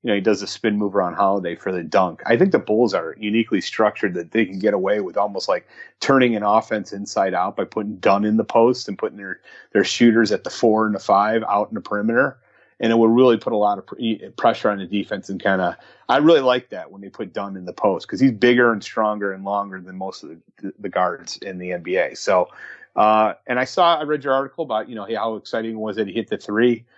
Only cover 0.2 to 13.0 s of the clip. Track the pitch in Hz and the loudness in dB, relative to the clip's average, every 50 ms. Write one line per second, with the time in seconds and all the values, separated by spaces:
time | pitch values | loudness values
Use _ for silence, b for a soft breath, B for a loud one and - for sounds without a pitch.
0.2 | 95 110 104 98 101 - - - - 110 104 104 107 98 92 101 92 87 82 87 | 2 0 0 0 -2 -12 -10 -4 -2 -2 0 0 -2 -2 0 -2 -2 -2 0 0
1.2 | 101 98 101 101 90 87 85 - - 98 92 90 85 76 - 98 92 90 80 - | 0 2 0 0 -2 -6 -8 -6 -6 -6 -6 -6 -6 0 2 2 2 2 -2 -8
2.2 | - - 117 120 190 196 - 107 - - 107 110 123 107 95 90 82 80 76 - | -2 -2 2 2 4 2 2 0 0 0 2 2 2 2 2 -2 -4 -6 -10 -6
3.2 | 107 107 104 113 110 - 110 95 - - - - 110 104 - - - 98 87 90 | -4 0 0 0 0 0 -2 -2 -2 -4 0 2 2 2 2 0 -4 -4 -4 -6
4.2 | 85 - - 113 113 92 98 95 98 107 101 95 92 98 104 107 98 90 - 101 | -10 -2 0 0 0 0 -4 -2 0 0 0 2 0 0 0 0 -2 -4 -2 -2
5.2 | 101 104 98 95 - - 95 90 _ B B B B B B B - - 135 135 | -4 -2 -4 -8 -4 -2 -4 -4 _ B B B B B B B 0 2 4 4
6.2 | 127 120 113 107 104 101 104 110 - - 113 104 95 - 101 98 101 98 - 110 | 4 4 2 0 0 2 2 2 2 0 -6 -6 -6 -8 -12 -12 -12 -6 -2 -2
7.2 | 98 95 90 87 90 98 - - 104 - - 107 104 104 107 95 - 104 98 101 | 0 0 0 -2 -4 -4 -4 -6 -8 -6 -6 -6 -6 -6 -10 0 2 2 2 4
8.2 | 107 107 107 110 - - - 117 113 123 127 - - - 98 - - 98 - 104 | 2 0 0 0 0 2 4 4 4 4 2 0 -6 -10 -8 -6 -6 -8 -8 -10
9.2 | 98 95 92 - B B B B B B _ 104 95 - - - 120 117 110 113 | -14 -14 -14 -14 B B B B B B _ 2 2 2 2 4 6 6 6 6
10.2 | 113 101 104 92 - - - - - 113 107 110 110 107 104 95 - - 98 98 | 4 2 0 -4 -4 -10 -4 0 2 2 4 4 2 0 -2 -4 0 2 2 4
11.2 | 104 107 113 113 110 - 101 104 104 - 110 104 - - 104 104 104 113 117 123 | 4 2 0 -2 -2 0 -2 -2 -2 -2 -6 -12 -8 -6 -6 -2 -2 0 2 2
12.2 | 139 143 - b b b b b b b b b - 113 113 113 | 2 0 -2 b b b b b b b b b 0 2 4 6